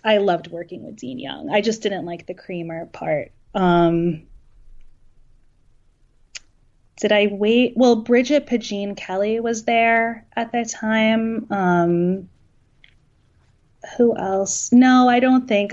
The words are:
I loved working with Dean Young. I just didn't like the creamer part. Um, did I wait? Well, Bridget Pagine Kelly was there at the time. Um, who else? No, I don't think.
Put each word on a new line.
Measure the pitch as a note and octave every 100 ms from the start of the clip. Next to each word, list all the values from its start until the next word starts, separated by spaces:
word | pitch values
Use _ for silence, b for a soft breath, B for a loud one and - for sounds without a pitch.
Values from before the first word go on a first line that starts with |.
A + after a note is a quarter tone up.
I | A3 G#3
loved | G3 E3+ E3+
working | E3+ F3 F3
with | - -
Dean | B2+ -
Young. | - - -
I | G#3
just | A3 A3
didn't | G#3 F#3 F3
like | E3+ -
the |
creamer | F#3 - F3 E3 E3 E3
part. | - D#3+ D3 - _ _ G3+
Um, | F3+ E3+ E3+ E3+ F3 D#3+ - - _ - - - - - - _ _ _ _ _ _ _ _ _ _ _ _ - - _ _ _ _ -
did | G#3
I | G#3 G#3
wait? | G3+ G#3 A#3+ B3+ A3+
Well, | B3+ A3+
Bridget | A3+ A#3+ B3+ C#4+ C#4+
Pagine | A#3+ - G3+ G3+ G3+
Kelly | - F#3+ G#3 A3+
was | A#3 A3
there | A3+ A#3 A3+ A3+ A3+ A3+ - A#3
at | A#3
the | A#3+ A3+
time. | - A3 A3 A3 A3+ A3+ A3+ -
Um, | G3 F3+ F3 E3+ E3+ F3+ F#3+ F#3 _ _ _ _ _ _ _ _ _ _ _ _ _ _ _ - -
who | A#3 -
else? | F#3+ F#3+ G3 - -
No, | B3 B3+ B3+ B3
I | B3
don't | B3+ C4 B3+
think. | G3+ G3+